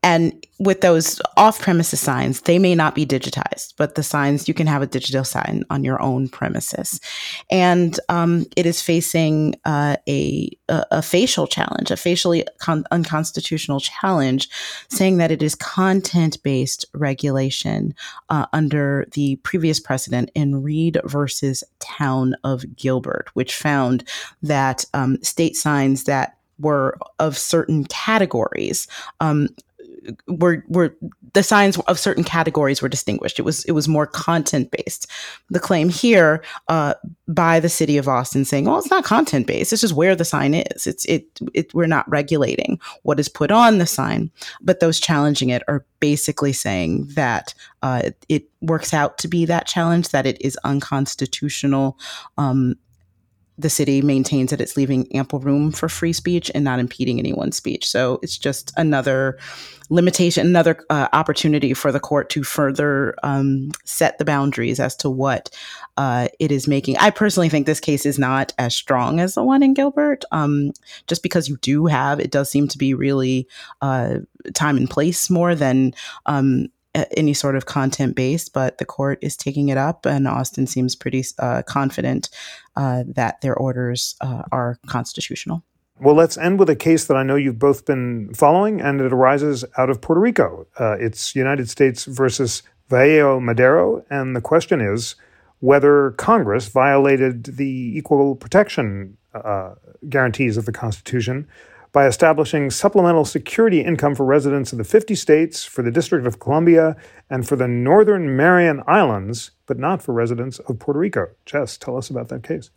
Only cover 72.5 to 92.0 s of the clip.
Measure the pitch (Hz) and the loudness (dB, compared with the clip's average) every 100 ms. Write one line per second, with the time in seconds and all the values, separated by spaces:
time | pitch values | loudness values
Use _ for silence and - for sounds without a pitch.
72.5 | 143 143 - 139 131 135 139 131 131 131 | 0 0 0 -2 0 0 0 0 -2 -4
73.5 | - - - 139 131 120 - - _ - | -14 -20 -6 -2 0 -2 -4 -8 _ -10
74.5 | - 151 139 131 - 156 175 - 180 175 | -2 2 2 0 0 0 0 -2 0 2
75.5 | 170 139 131 131 - - - - 143 135 | 2 2 2 2 -2 -16 -10 -2 0 2
76.5 | 127 135 _ _ 165 - - 151 143 143 | 2 -2 _ _ -4 -2 0 0 0 -2
77.5 | 135 - 151 135 - 135 - 127 160 - | -2 -2 -2 -2 0 -2 0 0 -2 -2
78.5 | - 131 - 131 - 139 139 151 - - | -2 -2 -4 -10 -4 -4 -2 -6 -6 -6
79.5 | 143 143 135 139 165 - 143 135 113 131 | -2 0 0 -2 -2 -2 0 0 -2 -4
80.5 | - 131 - 127 - - 131 131 - 123 | -4 -4 -2 -2 -4 -4 -4 -6 -6 -4
81.5 | 123 - 139 135 - 127 127 - - - | -4 -2 -2 -2 -2 -4 -4 -6 -14 -20
82.5 | - _ - 139 127 123 127 117 - 139 | -20 _ -6 -2 -2 -4 -4 -4 -2 -4
83.5 | - 131 123 123 123 - - 131 117 - | -2 -2 -2 -4 -4 -6 -8 -8 -8 -6
84.5 | 127 120 120 - 123 120 - - 139 - | -4 -4 -6 -8 -6 -6 -10 -10 -10 -8
85.5 | 165 - _ _ _ 135 151 165 160 165 | -8 -10 _ _ _ 4 6 4 2 -2
86.5 | 190 180 139 165 165 - 135 135 143 139 | 4 4 4 2 2 2 0 2 0 0
87.5 | 113 143 135 - 131 123 120 104 120 147 | 0 2 2 -2 -4 -2 -6 -8 2 4
88.5 | 170 208 214 143 139 131 127 131 139 151 | 6 2 0 -2 0 0 4 4 4 0
89.5 | 135 123 - 127 127 - 165 226 - 98 | -2 -6 -2 0 -2 0 2 2 2 0
90.5 | 87 87 - 117 107 113 107 - 135 131 | -2 -18 -4 -2 -2 -4 -6 -8 -4 -2
91.5 | 139 117 - 135 127 | -2 -4 2 2 2